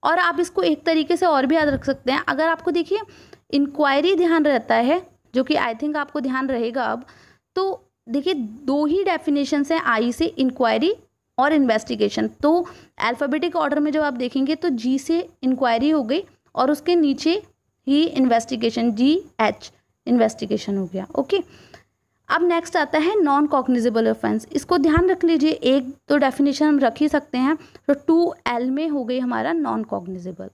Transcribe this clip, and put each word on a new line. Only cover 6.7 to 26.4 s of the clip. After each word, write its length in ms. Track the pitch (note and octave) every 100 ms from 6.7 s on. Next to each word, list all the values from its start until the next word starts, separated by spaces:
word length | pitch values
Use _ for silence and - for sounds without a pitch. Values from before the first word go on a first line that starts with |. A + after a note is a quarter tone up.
| A#3+ A3
अब, 200 | A3+ B3+ - _ _ _ -
तो 320 | F#4+ - _ _ -
देखिए 240 | B3+ D4
दो 520 | D#4+ A3 A3+ C#4+ C#4+ D4+
ही 180 | F4+
डेफिनेशंस 680 | G4 E4+ - C#4+ C#4 D4 C#4
हैं 100 | E4
आई 300 | - A3+ A#3
से, 140 | A#3 E4
इंक्वायरी 720 | - C4 B3+ A#3+ A3 D#4 A4+ _ _ _ -
और 160 | C#4
इन्वेस्टिगेशन। 720 | D#4 C4 A3 A3 A3+ G#3 - A3
तो 400 | - D4 E4+ F4 - - -
अल्फ़ाबेटिक 580 | A3+ B3 C#4+ D4+ F4 C4
ऑर्डर 240 | D4 C#4+
में 120 | D4
जब 100 | D4+
आप 120 | D4
देखेंगे 420 | B3 B3+ C4+ C4+ D#4
तो 140 | F4
जी 300 | B3 A#3 C4+
से 300 | - E4 F4 _
इंक्वायरी 460 | B3+ B3+ B3+ A#3 C#4
हो 140 | D#4
गई 200 | A3+ D4 G4 _ _ -
और 160 | C4
उसके 240 | D4 E4+ F4
नीचे 480 | D4+ C#4 D#4+ F#4+ - _ _ _ -
ही 160 | C#4+
इन्वेस्टिगेशन, 880 | E4 C4 B3+ A#3 A3+ B3 A3+ A#3 A#3
जी 340 | G#3+ C4 E4 G4 _
एच 300 | A3 - - _ _ _ -
इन्वेस्टिगेशन 680 | A#3+ A3 A3+ G#3 G#3+ - G3
हो 80 | F3+
गया। 220 | F#3 F#3+ -
ओके, 280 | C4+ G4 E4+ - - - _ _ _ _ _
अब 140 | E4
नेक्स्ट 340 | F4 E4+ E4+ F4+
आता 220 | D4 D#4
है 220 | D#4+ G#4+
नॉन 260 | D4+ C#4 D4
कॉग्निजेबल 640 | C#4+ B3+ B3 A#3 A3+ A3+
ऑफेंस। 380 | A3+ A3 G#3+ -
इसको 260 | - - F4
ध्यान 320 | D4 D#4 F#4
रख 140 | F#4
लीजिए, 280 | F4 E4 D4+
एक 360 | D#4 B3 C4+ B3+ - _
दो 80 | C#4+
डेफिनेशन 480 | C4+ B3+